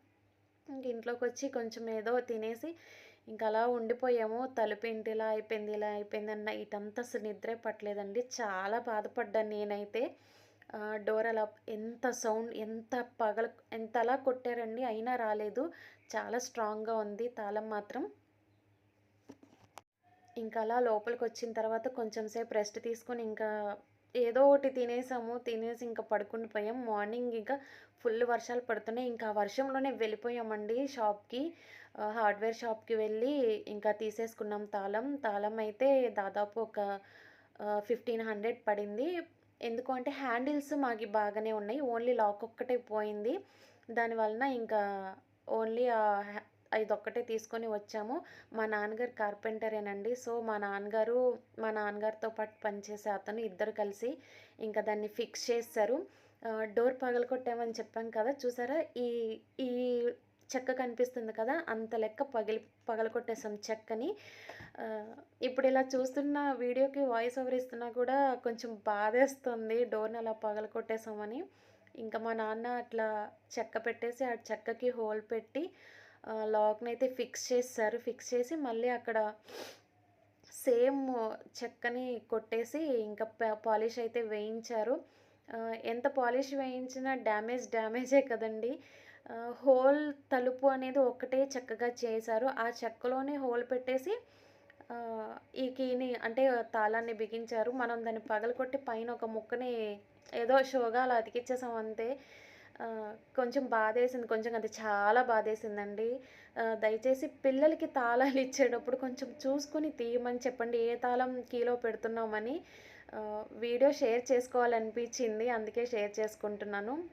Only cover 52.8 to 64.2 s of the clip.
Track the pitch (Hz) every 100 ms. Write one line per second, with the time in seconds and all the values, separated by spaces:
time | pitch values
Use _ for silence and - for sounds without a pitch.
52.8 | 202 208 214 196 - 214 220 180 214 220
53.8 | 202 196 240 311 - - - - 220 214
54.8 | 214 214 208 220 226 - - 233 226 226
55.8 | 208 277 392 - - _ 226 220 220 208
56.8 | 247 262 254 240 240 254 254 233 233 226
57.8 | 220 226 226 226 220 285 247 240 240 311
58.8 | 302 247 247 233 226 220 _ - 262 247
59.8 | 247 240 240 240 _ _ - 262 262 254
60.8 | 254 233 247 247 220 220 220 320 330 226
61.8 | 220 220 214 - 277 226 208 220 - _
62.8 | - 220 226 233 233 220 214 208 220 220
63.8 | - 220 294 415